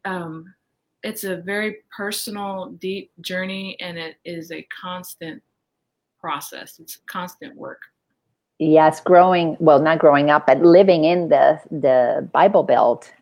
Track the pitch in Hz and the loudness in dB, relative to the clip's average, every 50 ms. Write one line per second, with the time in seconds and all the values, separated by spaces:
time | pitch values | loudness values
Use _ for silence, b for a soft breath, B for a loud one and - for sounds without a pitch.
0 | _ 196 185 180 170 160 160 160 165 185 _ _ _ _ _ _ _ _ _ _ | _ -10 -10 -10 -10 -12 -14 -16 -18 -20 _ _ _ _ _ _ _ _ _ _
1 | - 220 220 - - 190 185 180 175 185 202 208 214 220 - 427 _ _ - - | -14 -12 -12 -10 -8 -8 -8 -8 -8 -8 -6 -6 -6 -6 -8 -12 _ _ -14 -12
2 | 202 208 214 - - - 208 202 202 196 196 190 180 - 175 170 - 190 190 196 | -10 -10 -8 -10 -10 -12 -12 -10 -10 -10 -10 -10 -12 -14 -16 -12 -10 -10 -10 -10
3 | - _ _ - 170 - 185 185 185 190 190 190 190 190 - - 180 180 170 165 | -12 _ _ -18 -14 -10 -8 -8 -8 -8 -10 -10 -12 -14 -14 -14 -14 -14 -12 -12
4 | 160 160 - _ _ 170 175 165 160 170 160 160 160 _ - - - 180 180 185 | -14 -14 -16 _ _ -14 -14 -14 -14 -14 -16 -16 -16 _ -20 -16 -14 -14 -14 -14
5 | 180 - - _ 170 160 151 156 _ _ _ _ _ _ _ _ _ _ _ _ | -14 -18 -18 _ -16 -16 -16 -18 _ _ _ _ _ _ _ _ _ _ _ _
6 | _ _ _ _ - 165 147 151 - - - - - - - _ 165 - - _ | _ _ _ _ -10 -10 -10 -8 -10 -14 -18 -18 -18 -20 -20 _ -20 -20 -20 _
7 | _ - - 185 180 180 - _ - 135 - 151 143 135 - _ - _ _ _ | _ -14 -12 -12 -12 -12 -16 _ -20 -20 -18 -18 -18 -18 -18 _ -20 _ _ _
8 | _ _ _ _ _ _ _ _ _ _ _ _ 156 160 156 156 156 156 156 - | _ _ _ _ _ _ _ _ _ _ _ _ 0 4 4 6 6 4 2 0
9 | - - 180 175 180 185 185 175 170 160 - - 170 156 147 139 156 156 165 160 | 0 4 6 6 6 6 4 0 0 -2 -4 0 4 4 4 4 4 2 0 4
10 | - 156 143 143 147 147 147 151 - - 131 135 165 175 170 185 202 190 175 160 | 4 4 4 4 2 2 2 2 4 2 2 4 6 6 6 8 6 6 4 2
11 | 156 160 175 180 170 156 147 135 135 143 156 156 - - - 147 139 139 127 127 | 2 0 0 0 0 0 2 4 4 2 2 0 -6 -12 -8 -2 0 2 2 2
12 | 123 120 - - 135 - - 151 170 202 208 180 - - 127 113 113 117 120 120 | 2 0 -2 -4 -6 -4 0 2 2 4 2 2 2 2 2 2 2 2 0 -2
13 | - - _ _ | -8 -20 _ _